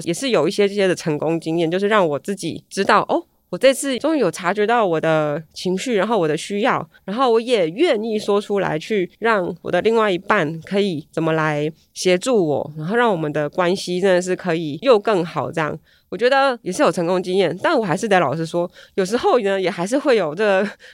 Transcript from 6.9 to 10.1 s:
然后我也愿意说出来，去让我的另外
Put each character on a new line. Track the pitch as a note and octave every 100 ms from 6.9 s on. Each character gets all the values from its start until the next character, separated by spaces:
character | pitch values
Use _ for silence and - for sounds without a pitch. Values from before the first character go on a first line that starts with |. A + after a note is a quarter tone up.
| _ -
然 | G#3+
后 | C4
我 | A3+
也 | A#3+ A3+ D#3+
愿 | F#3+ F4 A3
意 | A3+ G#3+
说 | G#3 G3+
出 | G3+ G3+
来， | E3 D#3
去 | - G#3+ E3+ -
让 | A3 G#3+ F3 F3
我 | -
的 | F3+
另 | G3 A3+
外 | G#3+